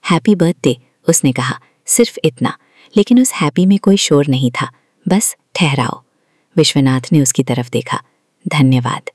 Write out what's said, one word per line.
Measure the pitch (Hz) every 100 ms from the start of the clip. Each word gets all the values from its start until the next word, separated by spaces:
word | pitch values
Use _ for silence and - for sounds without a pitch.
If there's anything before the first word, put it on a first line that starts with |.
| -
"हैप्पी | 170 - 202
बर्थडे," | 165 175 143 117 _ _ -
उसने | 165 143
कहा, | 127 127 - _ _ -
सिर्फ | - 233 -
इतना, | - - - - _ _ _ -
लेकिन | 208 247
उस | 254
happy | - 147 - 185
में | 196
कोई | - 196
शोर | - 147 143
नहीं | 131 131
था, | 120 - _ _ _ -
बस | 185 - - _ -
ठहराव। | 160 135 120 - _ _ _ _ _ -
विश्वनाथ | 151 - 135 131 123
ने | 156
उसकी | 135 -
तरफ | 131 127 120
देखा। | 117 - - - _ _ _ -
"धन्यवाद।" | 151 131 127 123 - -